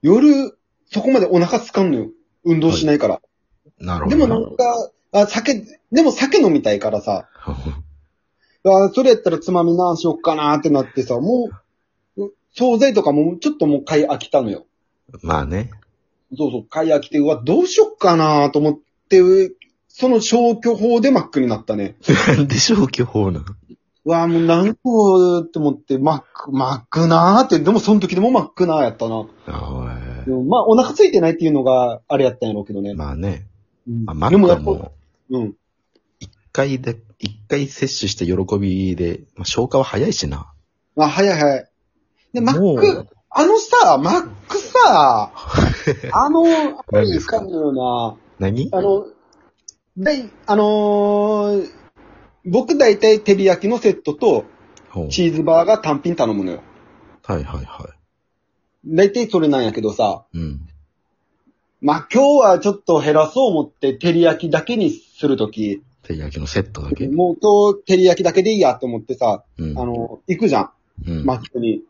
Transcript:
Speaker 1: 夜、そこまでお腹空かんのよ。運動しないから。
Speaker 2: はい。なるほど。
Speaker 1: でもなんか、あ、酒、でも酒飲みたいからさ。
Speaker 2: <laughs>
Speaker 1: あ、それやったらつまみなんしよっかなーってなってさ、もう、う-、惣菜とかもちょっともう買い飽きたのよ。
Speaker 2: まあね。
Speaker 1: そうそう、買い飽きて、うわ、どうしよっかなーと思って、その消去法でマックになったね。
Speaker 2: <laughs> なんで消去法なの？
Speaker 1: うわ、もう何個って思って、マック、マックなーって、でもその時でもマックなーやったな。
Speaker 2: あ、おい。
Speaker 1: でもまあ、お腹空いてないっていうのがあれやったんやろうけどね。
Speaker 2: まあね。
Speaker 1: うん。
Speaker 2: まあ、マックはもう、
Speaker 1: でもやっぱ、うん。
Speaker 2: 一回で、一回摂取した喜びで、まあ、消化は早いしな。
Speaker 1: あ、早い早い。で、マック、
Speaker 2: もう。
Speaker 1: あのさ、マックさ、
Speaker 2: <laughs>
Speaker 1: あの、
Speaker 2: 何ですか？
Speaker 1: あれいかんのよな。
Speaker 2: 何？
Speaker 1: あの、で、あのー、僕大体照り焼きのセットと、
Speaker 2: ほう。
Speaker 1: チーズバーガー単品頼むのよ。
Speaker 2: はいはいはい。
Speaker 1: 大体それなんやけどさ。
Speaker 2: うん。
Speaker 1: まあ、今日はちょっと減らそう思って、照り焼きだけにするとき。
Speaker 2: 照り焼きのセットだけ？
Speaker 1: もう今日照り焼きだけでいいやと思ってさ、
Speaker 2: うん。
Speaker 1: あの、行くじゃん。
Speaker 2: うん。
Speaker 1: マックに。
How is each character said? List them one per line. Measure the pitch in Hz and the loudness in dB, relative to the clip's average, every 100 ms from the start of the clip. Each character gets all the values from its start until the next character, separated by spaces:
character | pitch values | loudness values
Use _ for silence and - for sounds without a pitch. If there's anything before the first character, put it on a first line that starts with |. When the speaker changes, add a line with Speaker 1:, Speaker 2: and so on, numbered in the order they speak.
Speaker 1:
夜、 | 143 208 294 277 262 - _ _ _ | 2 4 4 2 0 -10 _ _ _
そ | 214 | -4
こ | 233 | 0
ま | 269 | 2
で | 180 | 2
お | 180 | 0
腹 | 170 233 | 0 -2
空 | - | -4
か | - | -2
ん | 190 | 0
の | 131 | -2
よ。 | 107 - _ _ | -6 -14 _ _
運 | 170 160 | -2 0
動 | 160 | 2
し | 160 156 | 0 0
な | |
い | 147 | 0
か | 110 | 0
ら。 | |
Speaker 2:
は | 90 _ _ _ _ _ _ | -4 _ _ _ _ _ _
い。 | |
な | 87 87 | -8 -6
る | |
ほ | - | 0
ど。 | 302 | 2
Speaker 1:
で | 262 | 2
も | 226 | 0
な | 226 | -4
ん | - | -2
か、 | 240 240 214 _ _ | 0 0 -6 _ _
あ、 | 202 208 | 0 2
酒、 | 220 226 247 - - _ | 0 -4 -4 -6 -20 _
で | 254 | 2
も | 320 | 2
酒 | 214 269 415 | 2 0 2
飲 | 233 | 2
み | 147 | 2
た | - | 0
い | 104 | -2
か | 110 | -2
ら | 104 | -4
さ。 | - 98 - | -4 -6 -8
Speaker 2:
<laughs> | _ - 71 65 71 - - _ _ _ _ _ _ | _ -14 -10 -10 -12 -16 -20 _ _ _ _ _ _
Speaker 1:
あ、 | 190 190 196 | 4 4 4
そ | 202 | 2
れ | 262 | 4
や | 226 | 4
っ | |
た | - | 2
ら | 160 | -4
つ | 160 | -2
ま | 175 | 0
み | 170 175 | 2 2
な | 180 | 0
ん | 165 | 0
し | |
よ | 170 147 | -2 -2
っ | |
か | - | -2
な | 156 147 | -2 0
ー | 151 | 0
っ | |
て | 156 | 0
な | 143 | 0
っ | 131 | -2
て | - | -6
さ、 | 120 123 | -4 -4
も | 156 247 233 92 _ _ _ _ _ - | -2 -2 -2 -10 _ _ _ _ _ -12
う、 | 101 | -12
う-、 | _ _ | _ _
惣 | - 247 233 | -2 0 4
菜 | 277 | 2
と | 208 | 2
か | 156 | 2
も | 143 156 175 | 2 0 0
ち | 302 | -6
ょ | |
っ | 302 | -2
と | 151 | 0
も | 143 | 0
う | |
買 | - 156 | 0 0
い | 147 | 0
飽 | 139 | -4
き | - | -2
た | 147 | -2
の | 117 | -2
よ。 | 90 _ _ _ _ _ - | -8 _ _ _ _ _ -16
Speaker 2:
ま | 85 78 | -4 -4
あ | 71 | -2
ね。 | 90 120 - _ _ _ _ _ 131 | -6 -8 -12 _ _ _ _ _ -6
Speaker 1:
そ | 147 | -4
う | |
そ | 123 | -4
う、 | 107 | -8
買 | 156 160 | -4 0
い | |
飽 | 151 | 0
き | - | 0
て、 | 156 | 0
う | 143 | 0
わ、 | 110 | 0
ど | 120 220 | 0 0
う | 359 | 0
し | 359 | 2
よ | 440 | 2
っ | - | 2
か | 185 170 | 2 2
な | 156 151 143 | 4 4 2
ー | |
と | 147 | 2
思 | 151 | 0
っ | 147 _ _ _ | -2 _ _ _
て、 | 190 180 190 190 - _ _ _ | 4 6 4 2 -4 _ _ _
そ | - 254 | -4 0
の | 233 | 0
消 | 214 233 240 226 | 2 2 2 0
去 | 233 220 | -2 -2
法 | 220 240 | 0 2
で | 254 | 2
マ | 247 | 2
ッ | - | 0
ク | 147 | -2
に | 127 | -2
な | 107 | -2
っ | |
た | - 107 | -6 -6
ね。 | 98 - - 135 | -6 -10 0 0
Speaker 2:
<laughs> | - 139 | 2 2
な | |
ん | 143 | 2
で | 120 | 0
消 | - 214 139 | 2 2 0
去 | - 123 | -2 -4
法 | 107 98 | 0 -2
な | 82 | -4
の？ | 71 101 _ - _ _ | -10 -18 _ -20 _ _
Speaker 1:
う | - | -4
わ、 | 165 170 | -2 0
も | 165 | 0
う | |
何 | 165 170 196 | 2 2 2
個 | 226 254 233 208 190 180 175 | -2 -2 2 4 6 4 2
っ | |
て | 165 170 | -4 -4
思 | 147 | -2
っ | |
て、 | 131 _ 135 | -4 _ -2
マ | 143 151 | 0 -2
ッ | - | -6
ク、 | - - | -20 -8
マ | 135 131 | -4 -4
ッ | 131 - | -4 -6
ク | - 165 | -2 2
な | 165 170 208 | 4 6 4
ー | |
っ | 262 | 4
て、 | 165 | 2
で | 151 | 2
も | 220 | 0
そ | - | 2
の | 208 | 2
時 | 180 | 2
で | 180 | 0
も | 214 | 2
マ | 254 | 0
ッ | 156 | -2
ク | - 180 | -2 -2
な | 156 | 0
ー | |
や | 127 | -2
っ | 113 | -4
た | 113 | -6
な。 | 113 110 _ - | -6 -8 _ -12
Speaker 2:
あ、 | - - | -10 -10
お | 65 | -10
い。 | 123 123 - - - | -10 -12 -12 -12 -6
Speaker 1:
で | |
も | 127 | -4
ま | 127 233 | 0 0
あ、 | 208 | 4
お | 226 | 4
腹 | 254 | 2
空 | - 403 | 4 4
い | |
て | 208 | 4
な | 165 | 2
い | |
っ | 165 | 0
て | |
い | 160 | 0
う | |
の | 147 | 0
が | 127 131 123 117 _ | 2 2 0 -4 _
あ | 143 | 0
れ | 131 | 0
や | |
っ | 117 | 0
た | 113 | -6
ん | |
や | |
ろ | 104 | -6
う | 101 | -8
け | |
ど | 101 | -10
ね。 | 101 | -8
Speaker 2:
ま | 98 73 | -8 -10
あ | 71 | -6
ね。 | 95 - - _ _ _ - | -6 -8 -12 _ _ _ -12
Speaker 1:
う | |
ん。 | 117 | -8
Speaker 2:
ま | 107 | -6
あ、 | |
マ | 78 98 | -4 2
ッ | 185 | 4
ク | 185 | 4
は | 170 | 2
も | - | 0
う、 | - | -6
Speaker 1:
で | |
も | |
や | |
っ | - | -8
ぱ、 | - _ _ _ | -20 _ _ _
う | 127 | -6
ん。 | 110 - _ _ _ _ _ _ | -6 -10 _ _ _ _ _ _
Speaker 2:
一 | - _ _ | -20 _ _
回 | - 139 131 | -4 -4 -4
で、 | 127 113 _ _ | -6 -10 _ _
一 | - - - | -12 -12 -6
回 | 143 139 | -4 -4
摂 | - 135 - | -6 -6 -6
取 | 98 | -8
し | |
た | - | -6
喜 | 87 92 92 104 | -4 -4 -2 -4
び | 101 95 95 87 | -2 -2 -4 -4
で、 | 87 - - - | -4 -6 -14 -14
ま | |
あ、 | |
消 | 95 - 123 | -8 -4 -2
化 | 139 | -2
は | |
早 | 131 101 156 | -2 -2 -4
い | |
し | - - | -4 -6
な。 | 69 71 _ _ _ _ - | -8 -12 _ _ _ _ -2
Speaker 1:
あ、 | 151 | -2
早 | 147 202 | 2 0
い | 170 | 2
早 | 147 135 | 0 0
い。 | - _ _ _ _ _ _ | -6 _ _ _ _ _ _
で、 | 247 | -4
マ | 233 | 0
ッ | |
ク、 | 170 | 2
Speaker 2:
も | 269 | 2
う。 | 139 403 359 - _ _ | 2 2 0 -8 _ _
Speaker 1:
あ | - | 0
の | 320 440 | 4 2
さ、 | - 480 381 139 | 2 4 4 4
マ | 170 349 | 2 -2
ッ | 339 - - | -4 -16 -10
ク | 403 | -8
さ、 | 403 508 453 196 139 113 104 | -2 4 6 6 4 2 -2
Speaker 2:
<laughs> | - - - - - - 139 - | -10 -6 0 0 -2 -4 -6 -2
Speaker 1:
あ | 202 277 | -2 0
の、 | 320 330 320 302 - - | 2 2 2 -2 -8 -4
Speaker 2:
何 | - 427 | 0 0
で | 339 | -2
す | - | -4
か？ | 220 | -6
Speaker 1:
あ | |
れ | 196 | -6
い | |
か | |
ん | |
の | 175 | -4
よ | 151 | -4
な。 | 131 127 120 113 104 _ _ | -2 -4 -2 -4 -8 _ _
Speaker 2:
何？ | 95 110 185 | -4 -4 -2
Speaker 1:
あ | 190 | -2
の、 | 196 196 - - _ _ _ _ - _ _ - | 0 0 -4 -18 _ _ _ _ -20 _ _ -6
で、 | 196 294 226 _ - | -4 -4 -6 _ -4
あ | 208 | 0
の | 208 214 208 208 202 208 208 214 208 202 | 2 0 0 0 0 0 0 -2 -2 -2
ー、 | 170 - _ _ - - _ _ - | -4 -12 _ _ -20 -20 _ _ -2
僕 | 190 254 311 | -2 0 4
大 | 254 202 | 4 4
体 | 220 214 | 4 2
照 | 214 190 | 4 2
り | |
焼 | 190 175 | 4 2
き | 202 | 0
の | 233 | 0
セ | 220 | 0
ッ | - | -2
ト | - | -4
と、 | 147 233 127 - _ _ _ _ | -2 0 0 -2 _ _ _ _
Speaker 2:
ほ | 98 | -12
う。 | 78 | -8
Speaker 1:
チ | 73 | -2
ー | 175 | -2
ズ | 156 | 0
バ | 160 165 | 2 2
ー | 170 | 4
ガ | 214 | 0
ー | |
単 | 156 143 | 0 -4
品 | 175 170 | -4 -2
頼 | 120 | -2
む | 104 | -2
の | 92 | -6
よ。 | 82 - _ _ _ _ _ | -8 -14 _ _ _ _ _
Speaker 2:
は | - 87 | -8 -8
い | |
は | 69 69 | -6 -10
い | 67 | -12
は | - | -16
い。 | - - _ _ _ _ _ _ _ _ - | -20 -20 _ _ _ _ _ _ _ _ -4
Speaker 1:
大 | 160 202 | 2 2
体 | 220 220 | 2 -2
そ | 185 | 0
れ | 156 | 2
な | 139 | 0
ん | |
や | 117 | -2
け | 110 | -2
ど | 107 | -6
さ。 | 104 107 87 _ | -2 -2 -2 _
Speaker 2:
う | 85 | -10
ん。 | 80 71 73 - _ _ _ _ _ _ _ _ _ _ | -10 -10 -16 -20 _ _ _ _ _ _ _ _ _ _
Speaker 1:
ま | 143 151 | -4 -4
あ、 | - | -2
今 | 220 | 2
日 | 277 294 | 4 6
は | 226 180 | 6 4
ち | 202 | 0
ょ | |
っ | 202 | -4
と | - 165 | 0 0
減 | 139 | 2
ら | 156 156 | 2 2
そ | 247 262 | 0 0
う | |
思 | 165 | 0
っ | 147 | -4
て、 | _ 135 | _ -4
照 | 131 175 | -2 -2
り | 170 | 2
焼 | 170 156 165 | 2 0 -2
き | |
だ | 151 | -4
け | 156 233 | -2 -2
に | 175 | -2
す | - _ _ 143 | -4 _ _ -2
る | 131 | -2
と | 107 | -4
き。 | 107 104 101 _ _ | -4 -6 -6 _ _
Speaker 2:
照 | _ | _
り | 80 | -10
焼 | 76 71 | -10 -10
き | |
の | 71 | -6
セ | - | -6
ッ | 101 | -6
ト | - | -8
だ | 71 | -10
け？ | 71 135 | -6 -6
Speaker 1:
も | 151 180 | -2 -2
う | 165 | 0
今 | 208 208 208 | 2 4 2
日 | 202 | 0
照 | - 185 | 0 2
り | |
焼 | 185 175 | 4 2
き | |
だ | 175 | 0
け | 170 | 2
で | 190 | 0
い | 214 | 2
い | |
や | 156 127 | 0 0
と | 127 | -6
思 | 117 | -8
っ | |
て | 113 | -10
さ、 | 127 120 98 _ - | -4 -2 -2 _ -12
Speaker 2:
う | 80 | -10
ん。 | 71 | -8
Speaker 1:
あ | |
の、 | 120 117 117 117 - | -8 -8 -10 -12 -8
行 | 175 | -2
く | 220 | 0
じ | 127 | 0
ゃ | |
ん。 | 95 _ _ - - | -2 _ _ -16 -10
Speaker 2:
う | |
ん。 | 82 - | -6 -4
Speaker 1:
マ | |
ッ | 127 117 | -6 -8
ク | 127 | -6
に。 | 117 104 - | -4 -4 -8